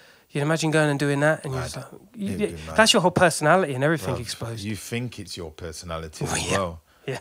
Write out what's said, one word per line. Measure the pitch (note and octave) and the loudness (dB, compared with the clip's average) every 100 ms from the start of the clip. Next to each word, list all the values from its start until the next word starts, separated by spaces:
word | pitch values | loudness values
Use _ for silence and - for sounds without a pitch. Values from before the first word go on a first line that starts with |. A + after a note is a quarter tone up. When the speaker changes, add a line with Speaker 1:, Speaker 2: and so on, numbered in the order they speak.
| - - _ | -20 -20 _
Speaker 1:
You | D3 | -2
imagine | D3 D#3+ D#3 | 0 0 2
going | D#3 D3+ | 4 4
and | C#3+ | 2
doing | C#3+ C#3 | 2 2
that, | D3 D#3 | 2 2
and | C#3+ | -2
you're | C3 | -6
Speaker 2:
Mad. | - | -6
Speaker 1:
just | - - | -8 -12
like, | - - A3 | -16 -18 -8
you, | G3 | -4
Speaker 2:
It'd | G3 | -2
Speaker 1:
yeah, | G3 | -2
Speaker 2:
be | E3 - | -4 -2
mad. | - | 4
Speaker 1:
that's | A3 | 4
your | A3 | 6
whole | F3 | 4
personality | - F3+ - D3+ F3+ D#3+ | 6 4 4 4 4 4
and | C3 | 0
everything | C#3+ D#3+ - | 0 0 -2
Speaker 2:
Bruv, | F2+ | -4
Speaker 1:
exposed. | - - A#2 A#2 | -6 -8 -8 -6
Speaker 2:
you | G#2 G2+ | -6 -6
think | - A#2+ B2 - | -6 -6 -6 -8
it's | F2+ - | -12 -10
your | D#2+ | -10
personality | - E2+ D#2 E2+ D#2+ D#2+ - C#3+ | -10 -12 -10 -8 -8 -8 -6 -2
Speaker 1:
Oh, | |
Speaker 2:
as | D#2+ D#2+ | -2 0
Speaker 1:
yeah. | F#2+ | 0
Speaker 2:
well. | F2+ E2 - | -2 -6 -16
Speaker 1:
<laughs> | _ - | _ -10
Yeah, | B2+ | 0